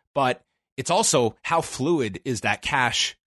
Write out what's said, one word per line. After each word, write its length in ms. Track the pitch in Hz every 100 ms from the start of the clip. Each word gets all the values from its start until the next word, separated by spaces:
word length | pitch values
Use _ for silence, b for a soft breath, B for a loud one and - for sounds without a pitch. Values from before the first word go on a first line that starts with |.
| b
but 300 | 139 127 123 _ _ _ -
it's 140 | 127
also 440 | 180 220 151 117 -
how 200 | - 165
fluid 600 | 156 - 135 165 113 95 135
is 160 | 117
that 200 | 104 104
cash 560 | - 143 123 - - -